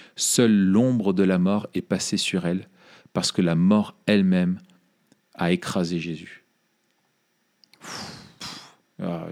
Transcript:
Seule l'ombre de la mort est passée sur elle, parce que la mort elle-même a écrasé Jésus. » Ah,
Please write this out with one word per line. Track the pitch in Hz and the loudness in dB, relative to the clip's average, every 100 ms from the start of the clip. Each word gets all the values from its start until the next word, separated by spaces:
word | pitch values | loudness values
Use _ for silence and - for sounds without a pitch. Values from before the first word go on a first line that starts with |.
| - - | -20 -6
Seule | - - 117 104 | -2 2 4 4
l'ombre | 95 98 127 123 101 | 4 4 4 2 0
de | 95 | 2
la | 95 92 | 2 2
mort | 90 101 104 | 2 0 -4
est | 90 | -8
passée | - 90 - 101 | -4 -4 -2 -4
sur | - 95 87 | -4 -4 -2
elle, | 90 104 _ - - _ | -4 -8 _ -20 -20 _
parce | - 90 | -6 -4
que | - | 0
la | 90 82 | 0 2
mort | 90 107 104 - - | 4 4 0 -4 0
elle-même | 104 95 92 90 92 - _ _ _ _ _ _ | 2 4 2 0 -2 -10 _ _ _ _ _ _
a | - 85 | -6 -2
écrasé | 90 - 98 87 87 | -2 -2 -4 -4 -4
Jésus. » | 82 78 - - _ _ _ _ _ _ _ _ _ _ _ _ _ _ - - - - - - - - - _ _ - | -6 -10 -14 -20 _ _ _ _ _ _ _ _ _ _ _ _ _ _ -16 -14 -14 -18 -20 -18 -16 -16 -20 _ _ -10
Ah, | 95 85 82 | -8 -8 -10